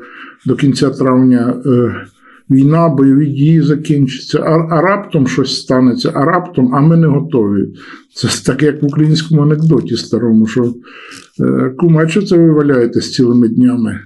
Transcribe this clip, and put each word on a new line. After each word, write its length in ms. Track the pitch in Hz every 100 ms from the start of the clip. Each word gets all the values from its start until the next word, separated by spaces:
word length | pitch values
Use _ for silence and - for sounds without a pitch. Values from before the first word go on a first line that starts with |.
| - - - - -
до 100 | 123
кінця 340 | 143 127 139
травня, 720 | - 131 127 131 123 123 127 143
е, 260 | 123 117 98 - _ _ - -
війна, 380 | 135 143 160 170
бойові 360 | 135 135 135 147
дії 360 | 135 147 165
закінчаться, 800 | 147 147 - 147 131 - - 147
а, 280 | 156 160 160
а 120 | 165
раптом 460 | 175 202 - 160 123
щось 340 | 139 131 -
станеться, 500 | - 127 127 117 - 160
а 100 | 135
раптом, 500 | 180 170 - 127 139
а 60 |
ми 160 | 156 165
не 100 | 156
готові. 580 | 139 - 131 101 101 - - - - _ -
Це 120 | 110 - -
так, 180 | 135
як 180 | 151 147
в 40 | 151
українському 560 | 156 156 151 - 156
анекдоті 540 | 147 151 160 131 - 113
старому, 520 | - 110 117 110 110
що, 260 | 127 120 120 - - - - - -
е, 320 | 127 131 131 131
«Куме, 240 | 170 156
а 40 | 165
чого 180 | 208 190
це 120 | 175
ви 140 | 165
валяєтесь 600 | 151 143 131 117 113 -
цілими 380 | - 120 123 113
днями?» 500 | 117 123 123 110 101